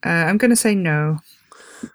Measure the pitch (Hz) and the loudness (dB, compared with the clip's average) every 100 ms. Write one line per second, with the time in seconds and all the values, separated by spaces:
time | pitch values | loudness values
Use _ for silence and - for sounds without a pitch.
0 | 175 170 165 208 254 233 220 196 170 151 | -4 -2 0 2 2 2 2 0 0 0
1 | 151 156 - _ _ - - - - | 0 -4 -8 _ _ -20 -20 -18 -18